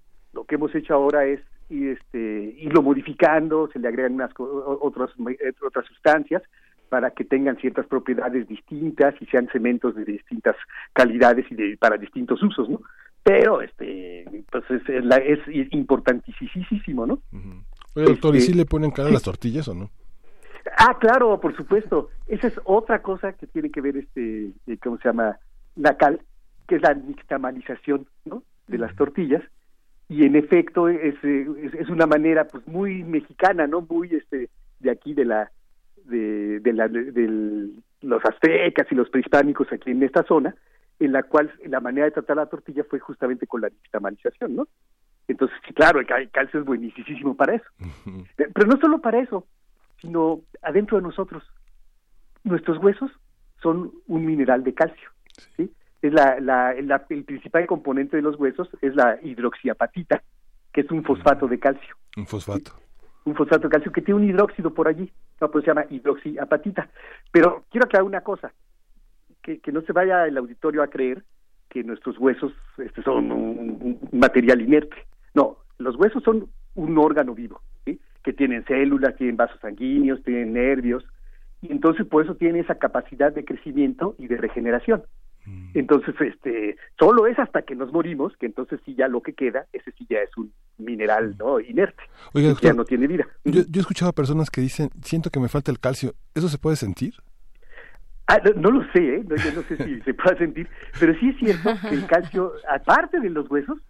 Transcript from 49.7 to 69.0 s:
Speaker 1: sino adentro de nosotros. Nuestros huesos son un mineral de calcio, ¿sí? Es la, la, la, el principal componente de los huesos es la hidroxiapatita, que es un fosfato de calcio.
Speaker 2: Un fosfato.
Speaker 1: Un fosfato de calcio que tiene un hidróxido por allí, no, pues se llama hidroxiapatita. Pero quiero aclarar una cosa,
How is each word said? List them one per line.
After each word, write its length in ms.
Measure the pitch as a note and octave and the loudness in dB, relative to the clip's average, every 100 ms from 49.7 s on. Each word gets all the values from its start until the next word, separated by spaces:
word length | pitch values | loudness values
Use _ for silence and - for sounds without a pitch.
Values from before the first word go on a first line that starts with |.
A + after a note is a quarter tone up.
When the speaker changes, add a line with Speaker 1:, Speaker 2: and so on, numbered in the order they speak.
| _ _ _ | _ _ _
Speaker 1:
sino 400 | E3 E3 D#3+ D#3+ - - | -6 0 0 -2 -8 -12
adentro 360 | E3 F#3+ G#3 G3+ | -2 0 2 0
de 60 | |
nosotros. 400 | F3+ F3 F#3 D#3+ - - - - - _ _ _ - _ | -2 -6 -10 -12 -18 -20 -20 -20 -20 _ _ _ -20 _
Nuestros 340 | G#3 E3 - D#3+ | -4 -2 -2 2
huesos 300 | G3 G3+ - - _ _ _ _ | 2 2 -4 -10 _ _ _ _
son 300 | E3+ E3+ - - - | -2 -2 -4 -12 -6
un 180 | E3 D#3+ | -4 0
mineral 380 | D3+ B2+ C3 | 0 2 2
de 100 | B2+ | 0
calcio, 360 | C3 D#3+ - - _ _ _ - - | 0 -2 -2 -20 _ _ _ -12 -8
¿sí? 160 | F#3+ - _ _ | -8 -10 _ _
Es 100 | D3 | 2
la, 300 | D3+ C3+ C3 | 6 6 4
la, 320 | C3 B2+ B2+ C3 | 2 2 2 -2
la, 240 | C#3 C3+ - | -2 -2 -2
el 140 | D3 | -10
principal 420 | C#3 C3+ - E3 F3 | -10 -14 -2 -2 0
componente 520 | D#3+ C#3+ C3+ C#3 D#3+ | -2 -2 -2 -2 -2
de 40 | |
los 120 | D3+ D3 | -2 0
huesos 300 | C3+ C3 - - | -2 -2 -8 -4
es 120 | C#3 | -2
la 240 | C#3 B2 A2 | 2 2 2
hidroxiapatita, 1000 | C3+ A#2+ A#2+ - B2+ - A#2+ F#3 - D#3+ - _ _ - _ | -6 -6 -6 -4 -6 -4 -4 -4 -4 -4 -4 _ _ -20 _
que 80 | - | -4
es 100 | C#3+ | -2
un 120 | D#3+ D3 | -2 -2
fosfato 420 | C3 D3 C#3 C3 | 2 2 2 0
de 120 | B2 | 0
calcio. 360 | C#3 C#3 - - - G#2+ | 0 -2 -8 -20 -16 -12
Speaker 2:
Un 100 | G2 | -10
fosfato. 460 | G#2+ G2+ G2+ - - - - - - | -8 -6 -8 -8 -18 -20 -20 -20 -10
Speaker 1:
Un 120 | D3+ D3 | -6 -2
fosfato 340 | - D#3+ D#3+ | 2 2 4
de 0 | |
calcio 220 | D3+ D#3+ | 0 0
que 80 | F3 | -4
tiene 180 | D#3+ G#3 | 0 2
un 80 | G#3 | 4
hidróxido 440 | F#3 G#3 - E3 | 2 2 0 -4
por 160 | D#3 D#3+ | 0 0
allí, 200 | D#3+ F#3 - - - | 0 -6 -14 -20 -6
no, 100 | D3+ | -2
pues 140 | D3+ | 0
se 60 | D3+ | 0
llama 140 | D3+ D3 | 0 -2
hidroxiapatita. 1000 | C3+ C#3+ C#3+ D3+ D3+ C#3+ D3+ G3+ F3+ - - - - - | -4 -4 -4 -6 -10 -2 -2 -2 -8 -8 -14 -20 -20 2
Pero 320 | E3+ D#3 - - | 6 6 4 -4
quiero 140 | A#3+ B3 | 0 4
aclarar 200 | G3 G3 | 4 2
una 140 | G3 | -2
cosa, 300 | G3+ F#3 C3+ - _ _ _ - | -6 -8 -10 -18 _ _ _ -20